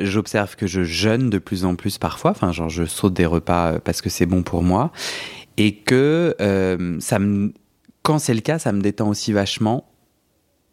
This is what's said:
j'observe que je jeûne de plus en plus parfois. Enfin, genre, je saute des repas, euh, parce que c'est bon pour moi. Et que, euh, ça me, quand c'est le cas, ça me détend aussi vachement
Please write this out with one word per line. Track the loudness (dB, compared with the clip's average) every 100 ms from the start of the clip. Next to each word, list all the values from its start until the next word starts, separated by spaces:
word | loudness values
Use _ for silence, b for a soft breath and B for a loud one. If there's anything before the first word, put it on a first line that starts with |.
j'observe | 0 0 0 -2 -2
que | -2 -2
je | 0
jeûne | -2 0 2 2 2
de | 0
plus | -2 -2
en | 0
plus | 0 -4 -4
parfois. | -4 -2 -2
Enfin, | 0 0
genre, | 0 -4
je | -2
saute | -4 0 0
des | 2 2
repas, | 2 2 2 2
euh, | 0
parce | -2 -4
que | -4
c'est | -2 2
bon | 2
pour | 0 0
moi. | 2 2 0 B B B B B B 0
Et | 0
que, | 0 2 4 4 2 0 0
euh, | 2 2 2 0 -2 -4
ça | -2 0
me, | 2 0 -2 -6 _ _ _ _
quand | 0 0
c'est | 2
le | -2
cas, | 0 -2
ça | 0
me | 0
détend | 0 0 0
aussi | -2 0
vachement | 0 0 0 0 0 -4 _ _ _ _ _ _ _ _